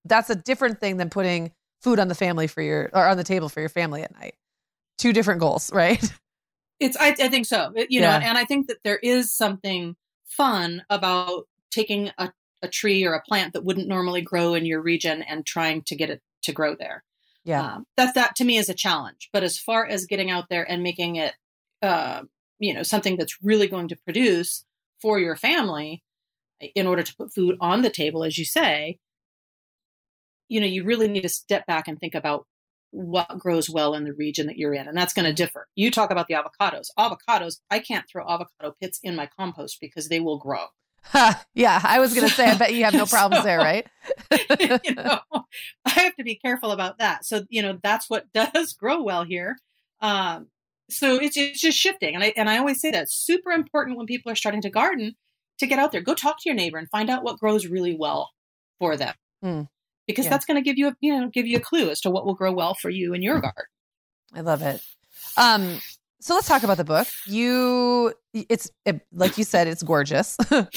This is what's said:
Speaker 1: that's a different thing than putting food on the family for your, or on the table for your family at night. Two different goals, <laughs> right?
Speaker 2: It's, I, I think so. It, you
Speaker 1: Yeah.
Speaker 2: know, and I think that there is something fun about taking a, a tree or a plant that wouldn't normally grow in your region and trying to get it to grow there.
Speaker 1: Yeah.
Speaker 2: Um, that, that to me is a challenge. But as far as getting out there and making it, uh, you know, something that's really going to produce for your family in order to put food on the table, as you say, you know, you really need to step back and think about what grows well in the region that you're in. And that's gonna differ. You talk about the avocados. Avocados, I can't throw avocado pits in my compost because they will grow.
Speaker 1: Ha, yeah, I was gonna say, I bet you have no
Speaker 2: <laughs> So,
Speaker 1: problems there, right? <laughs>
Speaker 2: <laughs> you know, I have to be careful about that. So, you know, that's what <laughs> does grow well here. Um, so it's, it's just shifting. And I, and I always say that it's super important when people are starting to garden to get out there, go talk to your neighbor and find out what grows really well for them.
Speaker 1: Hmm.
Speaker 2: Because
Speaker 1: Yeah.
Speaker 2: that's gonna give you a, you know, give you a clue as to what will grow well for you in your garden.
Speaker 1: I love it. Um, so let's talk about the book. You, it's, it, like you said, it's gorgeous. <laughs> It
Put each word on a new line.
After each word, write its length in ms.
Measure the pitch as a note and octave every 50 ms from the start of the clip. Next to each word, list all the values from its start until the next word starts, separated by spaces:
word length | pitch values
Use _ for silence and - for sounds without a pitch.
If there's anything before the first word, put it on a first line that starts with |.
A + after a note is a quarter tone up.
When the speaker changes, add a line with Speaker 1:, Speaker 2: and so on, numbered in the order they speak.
| _
Speaker 1:
that's 260 | E3 A3 A3 A3 -
a 40 | A3+
different 440 | F3 - B3 C4 - B3+ A#3+ G#3+ -
thing 180 | G#3+ G3 F#3+ F3+
than 140 | F3 E3+
putting 400 | - G3 F#3+ F3+ F3 E3+ E3 E3 - _ _ _ _ _ -
food 160 | B3 A#3 G#3
on 80 | G3 F3+
the 80 | E3+
family 320 | - G3 F3+ E3+ D#3+ D#3+ D#3
for 160 | - E3 D#3
your, 260 | D3+ D3+ D3+ C#3+ - -
or 140 | F#3+ F3 F#3
on 100 | G3 F3+
the 60 | E3+
table 260 | - F#3+ F#3 D#3 D3
for 100 | - D#3
your 100 | D#3 D#3+
family 320 | - F3 E3+ D#3+ C#3+ D3
at 100 | - - - -
night. 140 | - - - _ _ _ _ _ _ _ _ _ _ _ _ -
Two 160 | - A#3+ G3+
different 260 | A3+ A3 G3+ F#3 E3+
goals, 320 | E3 D3+ - - - -
<laughs> 20 | -
right? 280 | G3 E3 F3 A3+ - - - - - _ _ _ _ _ _ _ _ _ _ _ _
Speaker 2:
It's, 180 | C#4+ C4 C4 -
I, 100 | D4+ D4
I 180 | C#4+ D4 C4+ B3
think 160 | C4+ B3+ A3+
so. 260 | - A#3+ G3 D#3 C3+ G3+
It, 160 | A3+ B3 -
you 100 | B3+ B3
Speaker 1:
Yeah. 160 | F3 E3 D#3 D3+
Speaker 2:
know, 80 | D3
and 100 | A3+ A#3+ A#3+
I 80 | A#3+
think 200 | - C#4 C#4 C4+ -
that 100 | A3+ - -
there 140 | G#3 G#3 G3+
is 340 | - A#3+ B3 B3+ B3 -
something 640 | - - A3 G3+ G3 F#3+ - G3 F#3 F3+ F3 E3+ F3 - _ _ _ _ _
fun 580 | - - - C#4 C4 A3 F#3 F3 E3+ E3+ F3+ - -
about 540 | G3+ F#3+ F#3+ F#3 F3+ F3+ F3+ F3+ F3+ F3 - - _ _ _ _
taking 400 | - A3+ G#3+ G#3+ G#3 G3+ G3+ G3+ - -
a, 140 | F#3 F#3 - _ _ _ _ _ F#3
a 40 | F3
tree 360 | - - - G#3 G3 F#3+ F#3
or 80 | F3 D#3+
a 80 | D#3
plant 320 | - - G#3+ G3 F3+ D#3+ -
that 100 | G#3 F#3+
wouldn't 240 | F#3 F3+ F#3+ F#3 F#3+
normally 340 | F#3+ F#3 F3+ F3+ F3+ F3+
grow 320 | E3+ - F#3 F3 E3+ E3+ E3+
in 100 | E3 E3
your 160 | E3 D#3+ D#3+
region 400 | D#3+ E3+ E3+ E3 - E3 D#3 D#3+ -
and 220 | - D3+ D#3 D3
trying 360 | - - E3+ E3 D#3+ D#3 D#3+ D3+
to 120 | - D3+
get 140 | C#3+ D#3+ D3+
it 120 | - - _ _ _ _ -
to 80 | -
grow 240 | C#3+ - D#3 D3 -
there. 280 | - - - - - - _ _ _ _ _ _ _ _
Speaker 1:
Yeah. 200 | E3+ D#3 C#3 C#3+ A#2+ -
Speaker 2:
Um, 100 | - - - _ -
that, 160 | B3+ B3+ B3+
that 200 | B3+ A#3+ A3+ - -
to 60 | B3
me 140 | B3 A#3 A3
is 120 | G3+ F#3+
a 40 | F#3
challenge. 540 | - - G3 E3+ D3 B2+ G2 - _ - - -
But 100 | G3+ F#3
as 140 | E3 - -
far 260 | - - A3+ A3+ A3+
as 200 | - G#3 F#3+ F#3
getting 240 | F3 G#3 F#3+ F#3 F#3
out 180 | F3+ F3 F3 -
there 140 | F3 E3+ E3 -
and 120 | F3 F3 F3+
making 320 | F3 F3 F3+ F3 E3+ E3+ E3
it, 160 | D#3 - - _ _ _ _ _ _ _ _ _
uh, 420 | G#3 G3 F3 D#3+ D3+ B2+ - - - - _ _ _ _ _ _
you 140 | G#3 G3 C3+
know, 100 | - D#3+
something 340 | - G#3+ G3+ - G3 F#3 F3
that's 200 | D#3+ - - - F#3+
really 240 | G#3 A3 G#3+ G3+ G3
going 200 | F#3+ F3+ E3+ E3
to 60 | F3
produce 680 | - _ F3+ E3 A#3 B3+ A3 F3+ E3+ F3+ - - - - _ _ _ _ _ _ _
for 160 | - G#3+ G#3 G3+
your 180 | F3+ E3 D#3
family 680 | - - B3+ E4 E4+ A#3 F#3+ D#3+ D3 D3+ D#3 D#3+ E3+ - _ _ _ _ _ _ _ _ _ _ _ C#3+ D3 -
in 100 | G3 F#3
order 160 | F#3 F3+ E3+
to 140 | E3+ - -
put 180 | - - - -
food 240 | G3 F3+ F3 F3+ F3+
on 220 | F3+ E3+ F#3+ A#3
the 80 | B3+ A3
table, 340 | - - D3+ D3+ D#3 D#3+ D#3+
as 140 | D#3+ D3+ E3+
you 80 | D#3+
say, 540 | - - D#4 D#4+ G3+ D3+ D3+ D3+ D#3+ F3 - _ _ _ _ _ _ _ _ _ _ _ _ _ _ _ _ _ _ _ _ _ _ _ _ _ _ _ _ _ _
you 120 | A3 A3
know, 80 | G#3 G3
you 160 | F3+ F#3+ F3+
really 240 | G#3 A#3+ A3 A3 G#3
need 140 | G3+ F#3+
to 80 | F#3 E3+
step 360 | - - - - G3+ F3+ -
back 220 | - E3+ D#3+ - E3+
and 120 | D3+ D3+
think 160 | F3+ D#3+ -
about 300 | D#3 - D3+ D3 D3 - _ _ _ _ _ _ _ _ _
what 480 | - F#3+ F#3 E3+ E3+ F3+ E3+ - - F#3
grows 300 | - F3+ E3+ E3 D3+ -
well 240 | D#3+ D#3+ D3+ D3 D3+
in 80 | D3+ D3
the 100 | D3 C#3+
region 340 | D3 D3+ D3+ D3 D#3 D3 D3+
that 100 | - -
you're 160 | D#3 D3 C#3+
in. 140 | C#3 C3+ D3
And 100 | D#3 F3+
that's 160 | F3+ - -
gonna 200 | G3 E3+ D#3+ D#3
differ. 340 | D#3+ F3 - - D3 D3 - _
You 140 | G3 G3+ B3
talk 200 | B3 A3+ G#3+ G3
about 160 | F#3+ F3 E3 -
the 60 | E3
avocados. 520 | D3+ D3 - - _ G3+ F3+ D3+ - - - - -
Avocados, 580 | A3 A#3 F3+ - _ - A3+ F#3+ F3 E3+ - - _ _
I 100 | G3+ A3+
can't 260 | - - A3+ F#3 - -
throw 200 | - F3+ E3+ E3
avocado 480 | E3+ E3+ F3 - _ _ D3+ D3 C#3+ _
pits 180 | F#3+ F#3 - -
in 140 | - F#3 F3
my 120 | D#3 C#3+ C#3+ - -
compost 400 | F#3+ F3+ C#3+ D3+ D3 D3 - -
because 300 | D#3+ C#3 - D#3+ D3 D3+
they 100 | E3 E3
will 180 | E3 D#3+ D3+ C#3+
grow. 280 | - C#3 - F#2 E2+ - - _ _ _ _ _ _
Speaker 1:
Ha, 380 | - - C#4 A#3+ A3 G3+ - - _ _
yeah, 240 | - A#3+ A3+ A#3 G#3 F3
I 160 | - A3 B3+
was 140 | C4 A#3+ A#3
gonna 160 | B3 C#4 C4
say, 180 | - - B3 A3
I 60 | G#3+ G3
bet 160 | A#3 G#3 A#3
you 100 | A#3+ A3
have 100 | G#3+ G3+
no 120 | C#4 G#3+
Speaker 2:
<laughs> 0 |
So, 100 | - A#3+
Speaker 1:
problems 300 | G#3+ G3+ G3 C4 D#4+ G3+
there, 140 | G#3 F3 E3
right? 280 | D#3+ D#3 E3+ G#3+ - - _ _ - - C#5 - - -
<laughs> 520 | D#4+ - - - - - F#4 - B3+ B3
Speaker 2:
<laughs> 20 | -
you 100 | D#4 B3+
know, 240 | B3+ - - B3+ - - _ D#4 - - - - - - - - _ _
I 40 | B3+
have 260 | - F4 F#4 F4+ - -
to 60 | A#3
be 120 | A#3 G#3+
careful 360 | - - B3+ B3 B3+ - G#3+
about 260 | G3+ F#3+ F#3 F#3 - G#3
that. 260 | A3+ G3 D#3 - -
So, 180 | - A3+ G#3 G3 -
you 120 | A#3 A3
know, 180 | G#3 G3 F#3+ F3
that's 280 | - G3+ G#3+ G3+ - -
what 220 | A3 G3+ - _ -
<laughs> 0 |
does 400 | A3 A3 - - E4 E4 - -
grow 280 | - G3+ A#3+ D4+ E4+
well 220 | C4 G3 F3+ E3+ F3
here. 340 | E3 F3+ F3 F3+ G3+ B3+ B3+ _ _ _ _ _ _ _ _
Um, 460 | A3 G#3 G3+ G3 F#3+ F3 E3 D#3+ D#3 - _ _ _ _ _ _ _ -
so 260 | - - C#4 C4+ B3+
it's, 220 | C4 D4 C#4+ - -
it's 240 | C#4+ C#4+ C#4 C4+
just 160 | D#4+ D#4+ - -
shifting. 360 | - F#4+ F#4+ - F#3+ D3+ D#3
And 80 | F3+ G3+
I, 100 | G#3+ G#3+
and 140 | A3+ G#3+ G#3+
I 80 | G#3+ A#3+
always 240 | C4+ C#4+ C4+ -
say 100 | - D#4
that 120 | B3+ E3+ -
it's 120 | - -
super 360 | - - - F4 F#4 F4+ F4+
important 460 | E4+ D#4+ - - - D4+ C#4 B3+ B3 A#3
when 80 | A#3
people 240 | A3 B3 B3 - A#3
are 40 | A3
starting 260 | - - G#3+ G#3 G#3+ G3
to 60 | G3
garden 460 | - A3 C4+ F#4+ F#4 B3+ G#3+ A3 - _ _ _ _ _ _ _ _ -
to 60 | C#4
get 140 | B3+ C4+ C4
out 140 | C#4 D4+ C#4+
there, 80 | C4
go 120 | F3+ B3+ D#4+
talk 240 | - - C#4+ D#4 -
to 80 | - E4+
your 60 | C4+
neighbor 220 | G#3 F3 E3 D#3 D#3+
and 120 | E3 -
find 200 | - G#3 G#3+ A3+
out 140 | B3+ B3+ A#3
what 160 | A#3+ - -
grows 280 | A3 G#3+ G#3+ G#3+ F#3+ E3+
really 280 | F3+ F#3 F3+ F3 E3 D#3
well 340 | D3+ D3 D3 D3 C#3+ - _ _ _ _ _ _ _ _ _ _
for 180 | F3+ E3 D3+ C#3
them. 160 | C3+ - - - _ _ _ _
Speaker 1:
Hmm. 200 | G3 F#3 E3+ D3+ D3 - _ _ _ _ _ _ _ -
Speaker 2:
Because 180 | G#3 B3+ B3+
Speaker 1:
Yeah. 60 | E3+
Speaker 2:
that's 140 | C#4 C#4 -
gonna 160 | - D4+ C#4+
give 160 | B3+ C#4+ C4+ C#4
you 120 | C#4+ C#4+
a, 60 | - -
you 180 | C#4+ D4+ C#4+ C4
know, 120 | B3 A#3+
give 180 | - B3 A#3 A#3
you 100 | A#3+ A#3
a 40 |
clue 280 | - - D#4+ E4 A3+ D#3+
as 120 | D3 -
to 80 | - F#3+
what 160 | F3+ F#3+ -
will 80 | G3 F#3+
grow 180 | - F#3+ F#3+
well 220 | F#3 F3+ E3 F3 F#3+
for 160 | - - F3+
you 240 | F3+ F#3+ F3+ F3 F3
in 80 | F3+
your 180 | F#3 G#3+ D#4 -
garden. 240 | - - - - - - _ _ _ _ _ _ _ _ _ _ _ _ -
Speaker 1:
I 60 | E3+
love 200 | D#3+ E3 D#3 C#3+
it. 200 | D#3 C#3 C#3 - - - - _ _ _ - - - - - -
Um, 420 | A#3+ A#3+ A3 G#3 F#3+ F3+ E3+ - - - - - _ _ _ _
so 140 | - - E4+
let's 120 | F#4+ - -
talk 160 | D#4 C#4 A#3
about 140 | G3+ F#3+ E3
the 60 | E3
book. 240 | D3+ D#3 E3 A#3+ - - - - G3
You, 840 | G3+ A3+ A#3+ B3 B3 B3+ B3+ B3 B3 B3 B3 A#3+ B3 A#3+ A#3+ A3 - - _ _ -
it's, 360 | A3 - - A#3 A3+ - - - _ _
it, 160 | G3+ E3+ D3+ - _ -
like 240 | F3 F3+ F#3+ - G#3+
you 60 | A3
said, 240 | - - F3 E3+ E3
it's 160 | E3 - D#3+
gorgeous. 520 | D3+ E3 D3 C#3 C#3+ D3+ C#3+ G#3 - - - A#3+
<laughs> 80 | -
It 180 | D4+ C4 F#3+ - -